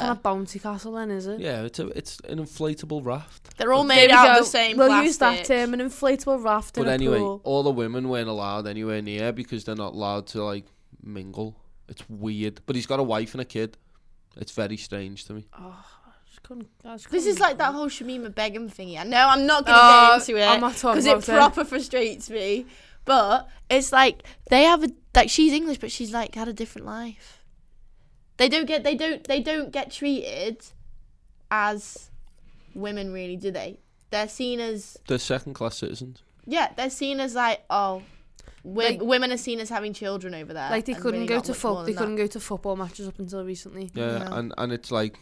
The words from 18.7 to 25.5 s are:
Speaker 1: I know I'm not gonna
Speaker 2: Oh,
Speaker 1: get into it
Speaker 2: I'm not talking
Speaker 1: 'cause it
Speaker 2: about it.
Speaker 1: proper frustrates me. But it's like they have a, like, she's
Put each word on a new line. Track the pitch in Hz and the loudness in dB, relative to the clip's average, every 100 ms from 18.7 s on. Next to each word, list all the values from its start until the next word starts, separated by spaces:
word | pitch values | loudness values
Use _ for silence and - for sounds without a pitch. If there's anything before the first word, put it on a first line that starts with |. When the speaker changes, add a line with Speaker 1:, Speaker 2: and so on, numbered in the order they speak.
| - 185 160 | -14 -14 -12
Speaker 1:
I | |
know | 185 247 269 | 0 4 6
I'm | 269 277 | 6 4
not | 302 262 | 2 8
gonna | 240 | 10
Speaker 2:
Oh, | 240 240 240 240 | 12 12 12 8
Speaker 1:
get | 240 | 4
into | 214 | 2
it | 208 | 4
Speaker 2:
I'm | 214 | 4
not | 240 247 | 2 0
talking | 254 214 | 0 2
Speaker 1:
'cause | 277 | 4
it | |
Speaker 2:
about | 214 214 | 2 4
it. | 220 285 | 6 6
Speaker 1:
proper | 285 302 | 4 -4
frustrates | 262 269 254 233 202 - | -6 -4 -2 -2 -4 -10
me. | 220 196 208 247 - - - - | -6 -4 -4 -6 -16 -20 -10 2
But | 262 202 247 - - - | 4 4 2 -2 -14 -2
it's | 262 269 | 0 2
like | 262 262 - - - - | 4 4 2 -8 -20 2
they | 254 | 6
have | 311 339 | 6 6
a, | 311 - - | 2 -6 2
like, | 247 226 | 4 6
she's | - 311 | 6 4